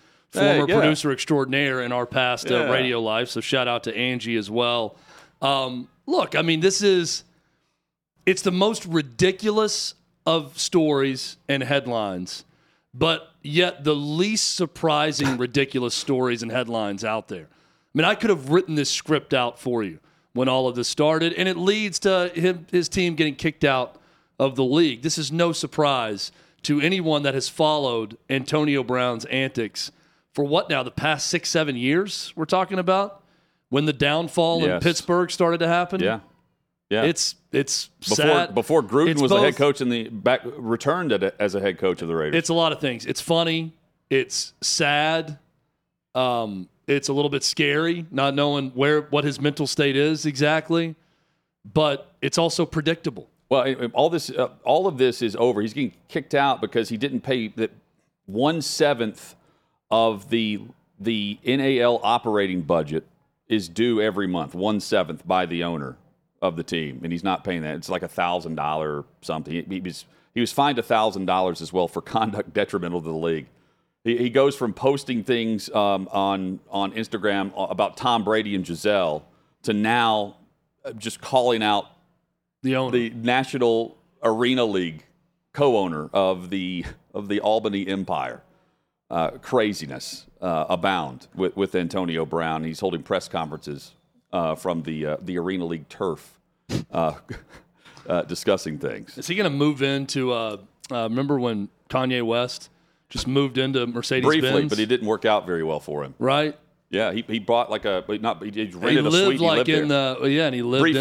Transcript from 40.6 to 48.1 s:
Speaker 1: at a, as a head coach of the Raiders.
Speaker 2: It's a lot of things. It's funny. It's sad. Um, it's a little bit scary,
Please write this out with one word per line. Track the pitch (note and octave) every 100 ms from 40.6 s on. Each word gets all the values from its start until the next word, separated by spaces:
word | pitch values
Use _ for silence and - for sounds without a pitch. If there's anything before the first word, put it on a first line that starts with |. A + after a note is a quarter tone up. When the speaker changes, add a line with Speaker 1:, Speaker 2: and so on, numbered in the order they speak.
| A#2 A2+ C3+ F3 E3
Speaker 1:
at | G2+
a, | F#2+ -
as | G#2 G2
a |
head | G2 E2+
coach | F#2+ F2
of | E2
the |
Raiders. | E2 D2+ E3
Speaker 2:
It's | D#3+
a |
lot | E3 D#3+
of | C#3+
things. | C#3+ A#2
It's | B2 C3+
funny. | - E3 E3 E3 D#3+ - _ _ -
It's | C3+ B2 - - -
sad. | - - D3 D3 D#3 E3 D#3+ D3 _ _ _ _ _ _ _
Um, | B2+ B2+ A#2+ A2 G2 F#2 _ -
it's | C#3 C#3
a |
little | C#3 C#3+
bit | C#3
scary, | - - D3 D3 E3 E3+ D#3+